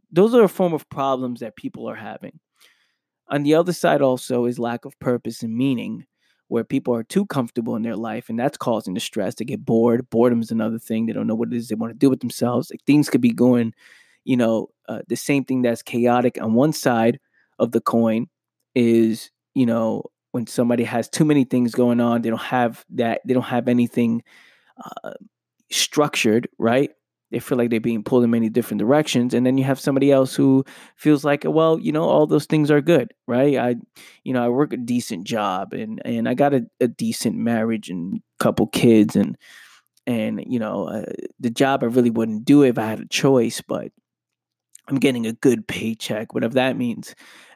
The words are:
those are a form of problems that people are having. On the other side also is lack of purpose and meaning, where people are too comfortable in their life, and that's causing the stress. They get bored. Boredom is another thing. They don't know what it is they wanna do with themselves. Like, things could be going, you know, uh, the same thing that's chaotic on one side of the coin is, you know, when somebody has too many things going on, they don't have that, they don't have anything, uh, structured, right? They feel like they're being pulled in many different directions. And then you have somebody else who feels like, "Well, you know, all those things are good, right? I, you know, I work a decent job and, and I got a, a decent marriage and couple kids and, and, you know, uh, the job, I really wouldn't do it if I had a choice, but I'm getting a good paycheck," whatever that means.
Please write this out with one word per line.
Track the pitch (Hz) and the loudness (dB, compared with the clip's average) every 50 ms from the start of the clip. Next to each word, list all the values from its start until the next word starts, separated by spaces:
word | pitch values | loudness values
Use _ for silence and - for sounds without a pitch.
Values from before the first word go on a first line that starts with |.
| - _ - | -20 _ 2
those | 165 196 226 233 | 4 4 6 6
are | 247 220 | 6 4
a | 180 | 4
form | - - 190 175 160 | 4 0 0 0 0
of | 147 - _ | -4 -6 _
problems | - 143 139 139 135 127 127 123 123 117 | -8 -4 -2 -2 -2 -2 -2 -6 -8 -8
that | 123 110 - | -10 -14 -14
people | - - 131 - 123 117 110 | -12 -12 -12 -12 -10 -12 -12
are | 113 | -12
having. | 110 107 104 107 - - 95 - 160 _ _ _ _ _ _ _ _ _ _ _ _ _ _ _ _ _ _ | -12 -14 -14 -14 -14 -16 -18 -20 -20 _ _ _ _ _ _ _ _ _ _ _ _ _ _ _ _ _ _
On | - 147 147 | -4 -2 2
the | 143 156 | 4 4
other | 160 175 180 170 | 4 4 2 -2
side | - - 170 151 147 143 | 0 2 2 2 4 4
also | 131 127 127 - - 127 120 120 | 2 2 0 -2 -4 -2 0 0
is | 120 123 123 | -2 -2 -4
lack | 117 117 117 120 - | -4 -6 -6 -6 -10
of | 135 - _ | -14 -20 _
purpose | - 135 123 120 - 120 117 - - | -4 -2 -2 -2 -4 -8 -10 -8 -8
and | 113 110 | -8 -4
meaning, | 117 131 139 131 117 104 98 110 - - _ _ _ _ _ _ _ _ _ | -2 -2 0 -2 -2 -4 -8 -10 -12 -14 _ _ _ _ _ _ _ _ _
where | 127 117 113 | -4 -4 -4
people | - 139 135 - - 120 | -2 -4 -4 -2 -2 -2
are | 117 113 | -2 -4
too | - - 190 208 | -4 -2 -2 -2
comfortable | 202 - 143 123 117 - - 113 117 117 | -2 -2 -4 -4 -4 -4 -6 -4 -4 -4
in | 113 110 | -4 -4
their | 117 110 | -6 -6
life, | 98 113 113 110 113 - - | -6 -8 -8 -8 -10 -10 -8
and | 113 113 | -6 -2
that's | 120 147 - - | -2 -2 -4 -4
causing | - 127 117 107 - 98 90 | -4 -4 -4 -4 -4 -6 -8
the | 107 | -8
stress. | - - - 110 98 101 123 | -8 -6 -6 -4 -4 -4 -4
They | - 110 | -6 -8
get | 104 107 104 - | -8 -8 -8 -4
bored. | - 117 113 113 120 117 120 131 - | 0 0 2 4 2 2 0 -2 -4
Boredom | - 113 120 123 120 117 113 | 0 2 2 4 2 0 -2
is | 110 | -2
another | 117 113 110 113 113 113 | -4 -4 -4 -4 -6 -8
thing. | - - 117 113 113 | -8 -6 -4 -4 -4
They | 110 110 | -4 -4
don't | 104 107 | -4 -4
know | 113 110 | -4 -2
what | 110 117 117 | -4 -4 -4
it | 120 | -4
is | 117 117 117 | -8 -6 -6
they | 110 | -8
wanna | 107 113 113 110 | -6 -6 -8 -2
do | 123 143 139 | 2 2 2
with | 131 127 | 2 2
themselves. | - 120 - - 127 120 123 123 127 - | -4 -8 -4 -2 -2 -2 0 -2 -4 -6
Like, | - - - | -12 -10 0
things | - 143 147 143 - | 2 4 4 4 4
could | - - 123 | 2 2 2
be | 120 113 | 2 2
going, | - 120 127 123 120 117 113 113 _ _ - - _ _ _ _ _ _ | 4 4 4 4 4 2 -2 -4 _ _ -20 -20 _ _ _ _ _ _
you | - 131 | -2 0
know, | 123 120 113 110 110 - - _ _ _ | 2 2 2 0 0 -2 -6 _ _ _
uh, | - 110 110 - - | -12 -12 -12 -6 -6
the | 117 | -8
same | - - - 143 139 131 | -6 -2 -2 -2 -2 0
thing | - 131 127 123 | -2 -2 0 0
that's | 120 117 - - | 0 -2 -2 -6
chaotic | - - 120 120 120 120 123 120 123 - - - | -6 -2 0 2 4 4 4 2 0 -2 -2 -4
on | 113 110 | 0 2
one | 117 135 156 151 | 4 4 2 0
side | - - 139 120 113 113 117 123 143 - _ _ _ _ _ _ - | 0 0 0 2 2 2 2 0 0 -6 _ _ _ _ _ _ -2
of | 110 117 123 | -2 0 0
the | 117 | -2
coin | - - - 117 117 113 110 113 127 - _ _ _ _ _ _ _ _ _ | -2 0 0 2 2 2 0 -2 -4 -6 _ _ _ _ _ _ _ _ _
is, | 131 120 117 117 117 113 113 110 117 - - _ _ _ _ _ | 0 2 4 4 4 4 4 2 -2 -6 -14 _ _ _ _ _
you | 139 127 | 0 0
know, | 117 117 117 113 110 107 - - - - _ _ _ - | 0 0 0 -2 -2 -4 -6 -8 -12 -18 _ _ _ -8
when | 127 113 | -6 -6
somebody | - - - 123 117 120 120 120 | -4 -2 -2 0 0 0 0 -2
has | 113 123 120 110 - | -2 -2 -4 -4 -4
too | - - 160 | 0 0 2
many | 151 151 143 131 | 4 4 4 2
things | - - 127 123 117 110 | 2 2 0 0 0 2
going | - 123 120 120 120 | 2 2 2 4 2
on, | 120 120 117 120 | 2 2 0 0
they | 117 117 | 0 -2
don't | 113 113 | -4 -4
have | - - - 127 123 117 117 - - _ | -4 -4 -2 0 0 0 -2 -6 -16 _
that, | - - 117 117 113 - - | -6 -4 -2 -2 -2 -4 -2
they | - 127 | -2 0
don't | 127 120 | 0 0
have | - 127 120 117 | 0 -4 -2 0
anything, | 127 123 123 120 117 - - 120 117 113 117 - _ _ - _ _ _ _ _ _ _ - - - - - - | 2 2 2 2 0 0 0 0 0 0 -4 -6 _ _ -20 _ _ _ _ _ _ _ -20 -20 -18 -18 -16 -16
uh, | 50 - - - - _ _ _ _ _ _ _ _ | -16 -16 -16 -20 -20 _ _ _ _ _ _ _ _
structured, | - - - - - 147 147 147 - - - 117 107 117 123 - - _ | -4 -4 -4 -2 0 0 0 2 0 0 2 2 2 2 0 -2 -8 _
right? | - 117 120 131 143 - - _ _ _ _ _ _ _ | 0 2 2 2 0 0 -4 _ _ _ _ _ _ _
They | 110 - | -8 -8
feel | - - 147 | -4 -4 -2
like | 123 120 117 | 0 0 0
they're | 120 113 | 0 -2
being | 110 120 117 110 104 | -2 -2 -4 -4 -2
pulled | - 135 123 120 | 2 2 4 4
in | 117 | 4
many | 117 117 113 110 | 2 2 0 0
different | 110 123 113 - 107 104 | 0 -2 -2 -2 -4 -4
directions. | 104 110 139 151 156 - - 127 120 123 120 | 0 2 2 2 2 0 0 0 0 0 0
And | 120 127 | 0 0
then | 127 131 | 2 2
you | 135 131 | 0 0
have | 135 135 131 | 0 -2 -2
somebody | - 151 139 135 139 139 139 | -2 -2 0 2 4 4 4
else | 135 135 131 - | 4 2 0 0
who | - 143 135 135 135 135 - - - - - _ | 2 2 4 4 2 0 -2 -10 -20 -20 -20 _
feels | _ - 151 151 139 147 | _ 2 2 2 2 2
like, | 147 143 - - | 0 -2 0 -2
"Well, | 160 151 160 160 160 160 160 | 0 2 2 4 4 2 0
you | - 156 | 0 -2
know, | 147 156 170 | -2 0 0
all | - 156 151 151 | 2 4 4 4
those | 156 156 151 147 | 4 2 0 0
things | - - 156 147 143 | 0 0 0 2 4
are | 151 147 143 | 2 2 4
good, | 160 170 143 120 - - _ _ | 4 2 2 2 -2 -8 _ _
right? | - 117 123 135 147 139 | -4 0 2 2 2 2
I, | 123 120 123 123 120 - _ _ - - - - _ _ | 2 0 0 -2 -4 -6 _ _ -20 -20 -20 -20 _ _
you | - 131 | -4 -2
know, | 123 120 | 0 0
I | 120 | 0
work | 120 131 151 143 120 | 2 2 0 0 -2
a | |
decent | 123 123 117 120 123 113 - 113 85 98 | -6 -4 -2 -2 -4 -4 -4 -8 -10 -8
job | 104 - 107 104 101 92 92 98 95 - | -6 -4 -2 -2 -2 -2 -4 -6 -8 -8
and, | - 110 110 - - - | -10 -10 -10 -10 -10 -8
and | - 120 117 113 120 | -6 -4 -4 -2 -2
I | 127 | 0
got | 127 143 143 143 | 2 2 2 2
a, | 131 117 - _ _ | 0 -2 -4 _ _
a | 127 120 | -2 -2
decent | - - 120 113 113 - - 117 92 | -2 -4 -6 -6 -4 -2 -2 -2 -2
marriage | 95 113 117 117 113 110 113 113 107 104 - | -2 -2 -2 0 0 -2 -2 -4 -4 -6 -8
and | 90 90 85 95 110 113 - _ _ _ | -8 -8 -8 -8 -8 -10 -10 _ _ _
couple | - 117 - - - | 0 0 2 2 -2
kids | - - - - 120 113 107 101 - - | -2 0 2 4 6 8 8 6 4 4
and, | 107 101 - - - _ - - - - - - _ _ _ _ _ _ | 0 0 0 -4 -10 _ -20 -20 -20 -20 -20 -20 _ _ _ _ _ _
and, | - 120 113 110 107 110 101 - | -6 -4 -4 -4 -4 -6 -8 -8
you | - 127 120 | -6 -4 -4
know, | 110 107 98 101 90 82 | -4 -4 -6 -6 -6 -6
uh, | 90 107 87 - - - - - - _ | -6 -8 -8 -10 -12 -12 -14 -16 -14 _
the | 135 120 | -6 -6
job, | 117 - 139 135 139 131 127 | 0 2 2 2 2 0 0
I | |
really | 117 120 127 123 120 | 2 2 4 4 4
wouldn't | 113 113 113 113 110 107 120 | 2 0 -2 -2 -4 -6 2
do | - 143 147 143 | 4 6 6 8
it | 127 | 6
if | 117 131 | 4 0
I | - | -2
had | 110 110 - | -4 -6 -8
a | - - | -10 -8
choice, | - - - 139 135 127 113 113 - - - | -6 0 2 4 4 4 2 0 -2 -8 -8
but | - - - 58 - - _ _ _ _ _ _ _ _ _ _ _ _ _ _ _ _ - _ - | -6 -6 -6 -6 -10 -16 _ _ _ _ _ _ _ _ _ _ _ _ _ _ _ _ -20 _ -4
I'm | - | -2
getting | 135 120 139 127 120 113 | 2 2 2 2 0 -4
a | 110 113 | -6 -6
good | - - - 120 110 - | 2 2 2 2 2 -2
paycheck," | - - - - 113 113 - - - 117 107 113 - - | -8 -10 -8 -6 -6 -6 -6 -6 -6 -6 -6 -6 -8 -6
whatever | 123 123 113 131 | -6 -4 -2 0
that | 147 127 131 131 | 0 0 0 -2
means. | - 127 120 113 - - - - _ - - - - - - - | -2 -4 -4 -6 -6 -10 -16 -18 _ -20 -20 -20 -20 -20 -20 -20